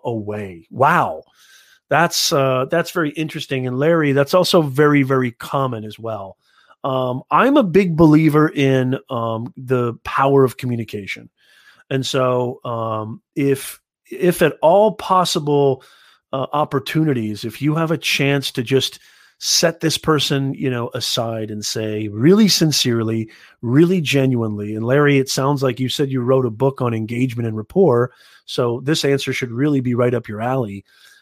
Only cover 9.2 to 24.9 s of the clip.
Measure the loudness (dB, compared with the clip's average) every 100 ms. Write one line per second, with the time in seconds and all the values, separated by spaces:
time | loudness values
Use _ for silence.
9.2 | -4 -6 -8 -14 -2 0 0 -4 -8 0
10.2 | 4 6 4 2 -6 -6 -6 -10 -10 -12
11.2 | -14 _ _ _ _ _ _ -4 -2 0
12.2 | 2 0 -2 -6 -8 -6 -4 -4 -6 -12
13.2 | _ -4 0 0 -4 -16 _ _ _ -2
14.2 | -2 2 0 2 4 4 4 0 -2 0
15.2 | 0 -2 0 2 2 0 -6 _ _ _
16.2 | _ -8 -4 -2 -2 -2 -2 -2 0 0
17.2 | -4 -6 -10 -4 -2 -2 -2 -2 -2 0
18.2 | 0 0 -2 -6 0 0 0 -8 _ _
19.2 | _ _ -2 0 0 0 -4 -2 0 0
20.2 | 0 -2 -2 -4 -4 -4 -6 -6 -4 -4
21.2 | -4 -6 -8 -8 -8 -6 -4 -4 -6 2
22.2 | 4 6 6 4 2 2 0 0 0 -2
23.2 | -6 -12 -20 _ 0 4 4 2 0 0
24.2 | 2 0 -2 -4 -6 -6 0